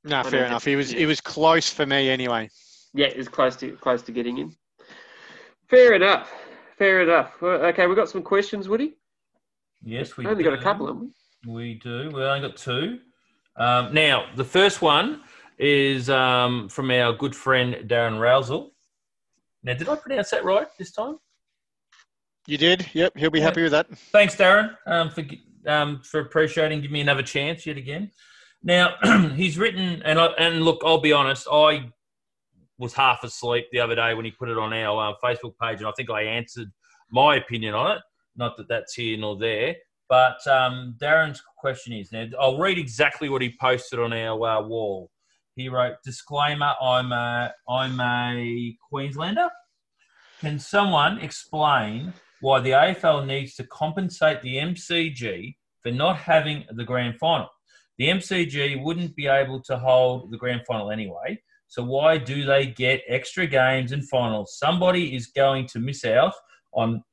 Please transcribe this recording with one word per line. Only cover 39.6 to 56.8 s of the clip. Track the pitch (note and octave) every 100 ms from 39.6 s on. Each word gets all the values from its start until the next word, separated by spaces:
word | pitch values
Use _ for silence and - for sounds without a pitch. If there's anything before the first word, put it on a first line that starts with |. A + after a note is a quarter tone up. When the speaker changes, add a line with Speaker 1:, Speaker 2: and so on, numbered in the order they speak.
| C3 F3 _ _ _
Speaker 3:
but, | B2+ B2+ - C#3+
um, | C3+ B2+ B2+ B2+ A2+
Darren's | C#3+ D#3+ D#3 C#3 _ _
question | C#3 B2+ A#2+
is, | A2 G2
now | A2+ A#2 B2
I'll | C3+ C#3
read | F#3+ F3+
exactly | C3+ A2+ D3 - D3
what | C3+
he | B2 -
posted | B2+ B2+ - A#2+
on | A#2
our, | A#2 A2+ A2 A2+
uh, | A2
wall. | G#2+ A2+ G#2+ F#2+ F#2 _ _ _ _
He | - C3
wrote, | B2+ B2 B2
Disclaimer, | C3+ B2 - D3 D3 D3 C#3+ C3+
I'm | B2+ B2+ B2+
a, | A#2+ A#2+ A#2+ A#2+ - -
I'm | B2+ C3 B2+
a | B2 B2 A#2+ A#2+ A#2+ A#2+ A#2+ A#2 _
Queenslander. | C#3+ C#3 C#3 F3 A3+ F4 - _ _ _ _ _ _ _ _
Can | D#3 D3
someone | - G3+ G3+ D#3+ D3+ G#3+
explain | D3+ - - D#3 D3+ C3+ G#2+ A2+ F3 - _ _
why | C3 C3
the | B2+
A | C3+ E3+
F | F#3
L | E3 D3
needs | C3+ C#3 C3 -
to |
compensate | C3+ - D#3 E3+ F#3 - D#3 D3+
the | B2+ C3
M | D#3+ E3+
C | - E3+ E3
G | B2+ A#2 F2 A#2 - _ _
for | A#2+
not | B2 D#3+ D#3+
having | - D#3+ D3+ D3 -
the | A2